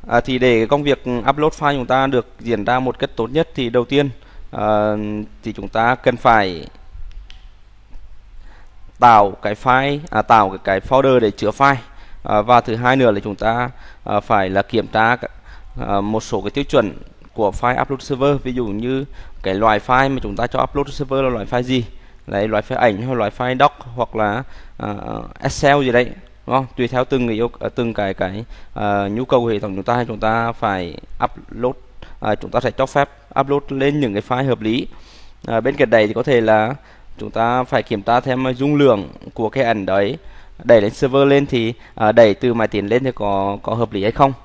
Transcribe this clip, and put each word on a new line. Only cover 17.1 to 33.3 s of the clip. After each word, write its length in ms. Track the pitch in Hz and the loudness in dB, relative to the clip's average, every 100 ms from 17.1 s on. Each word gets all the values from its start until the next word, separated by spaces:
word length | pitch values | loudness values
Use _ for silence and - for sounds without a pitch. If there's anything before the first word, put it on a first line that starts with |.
| - - | -20 -16
của 180 | - 104 - | -2 -2 0
file 220 | 120 127 | -2 0
upload 200 | 123 135 | -2 -6
server, 340 | - 127 139 139 | -6 -2 0 0
ví 100 | 131 | -4
dụ 140 | 123 113 | -4 -4
như 380 | 101 120 135 143 - - - | -4 -4 -4 -6 -14 -16 -8
cái 120 | 95 | -4
loại 260 | 95 110 104 - | 0 2 2 2
file 240 | 127 135 | 2 2
mà 100 | 131 | -2
chúng 140 | 110 101 | -6 -4
ta 100 | 120 | -4
cho 160 | 131 | -2
upload 260 | 127 143 143 | -2 -2 -6
server 340 | 139 135 135 | -6 -4 -2
là 40 | 131 | 0
loại 180 | 117 98 | -2 -4
file 160 | 123 | -4
gì. 220 | 123 131 113 - - - - | 0 -2 -2 -12 -20 -20 -6
Đấy, 220 | 101 107 | -4 0
loại 140 | 107 - | -2 -2
file 100 | 131 | 0
ảnh 240 | 120 98 | 2 2
hay 140 | 123 123 | -4 -2
loại 140 | 104 - | -2 -2
file 200 | 123 127 | -4 2
doc 140 | 143 - - 120 | 2 0 -14 -6
hoặc 200 | 117 110 | -6 0
là, 260 | 107 110 135 - - - | 0 -2 -8 -16 -18 -10
à, 160 | 104 101 - 55 57 - | -8 -8 -8 -10 -10 -8
Excel 440 | 135 - 143 143 | -6 0 4 4
gì 80 | 131 | 4
đấy, 120 | 120 120 98 - - - | 2 2 -6 -20 -18 -2
đúng 100 | 127 | -2
không? 100 | 131 - | -2 -4
Tùy 120 | 120 | -2
theo 160 | 127 | -2
từng 220 | 127 135 120 | 0 -2 -2
cái 100 | 110 | -2
yêu, 140 | 120 - | -4 -4
à, 80 | 113 | -8
từng 200 | - 117 | -4 -4
cái, 200 | 110 98 | -2 -4
cái, 300 | 95 92 101 120 - - | -2 -6 -6 -12 -16 -14
à, 340 | - 104 101 101 | -6 -2 -2 -2
nhu 160 | 107 | -4
cầu 160 | 127 131 | 0 0
của 80 | 117 | 2
hệ 100 | 104 | -2
thống 160 | 104 | -4
chúng 100 | 95 | -6
ta, 200 | 95 123 110 | -2 -2 -2
chúng 120 | 104 | -4
ta 320 | 110 113 117 | -2 0 -2
phải 440 | 113 110 95 87 - - - | -4 -4 -4 -6 -10 -12 -6
upload, 500 | 123 - - 107 123 - - - - - | -6 -6 -16 -4 -4 -4 -16 -20 -18 -6
à, 140 | 107 | -4
chúng 160 | 107 104 | -4 -2
ta 100 | 120 | -2
sẽ 100 | 123 | -2
cho 160 | - 135 | -2 -2
phép 240 | 143 139 - - | 0 -2 -6 -6